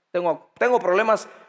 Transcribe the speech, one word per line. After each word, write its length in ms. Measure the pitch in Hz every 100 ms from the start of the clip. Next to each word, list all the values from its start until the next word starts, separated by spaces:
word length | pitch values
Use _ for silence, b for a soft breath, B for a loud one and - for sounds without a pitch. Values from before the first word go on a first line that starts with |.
| _
"tengo, 400 | 175 175 147 - -
tengo 220 | 233 247
problemas 500 | 185 185 226 214 - -